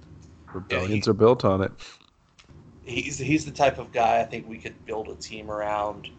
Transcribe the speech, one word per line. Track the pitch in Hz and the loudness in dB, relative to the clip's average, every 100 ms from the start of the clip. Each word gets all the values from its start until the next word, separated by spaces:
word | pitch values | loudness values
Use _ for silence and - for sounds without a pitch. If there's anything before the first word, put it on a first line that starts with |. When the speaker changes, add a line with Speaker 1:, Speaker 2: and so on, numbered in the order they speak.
| - - - - - | -20 -20 -20 -20 -14
Speaker 1:
Rebellions | 92 95 92 92 107 113 | -14 -4 -2 0 2 2
Speaker 2:
he | |
Speaker 1:
are | |
built | 107 110 127 | 6 6 8
on | 110 95 | 4 4
it. | 95 - - - _ _ _ - _ - - - | 2 -4 -18 -20 _ _ _ -20 _ -20 -20 -20
Speaker 2:
he's, | - 120 131 139 | -8 -8 -6 -6
he's | 131 156 147 | 0 0 -2
the | |
type | - 139 131 | 2 2 2
of | 110 | -4
guy | 120 113 117 | 0 2 2
I | |
think | 113 117 110 | 0 -6 -10
we | 110 | -12
could | 110 - | -12 -14
build | - 110 107 | -8 -8 -8
a | |
team | - - 110 107 | -12 -12 -12 -8
around | 104 104 104 104 101 - | -6 -2 -2 -2 -6 -14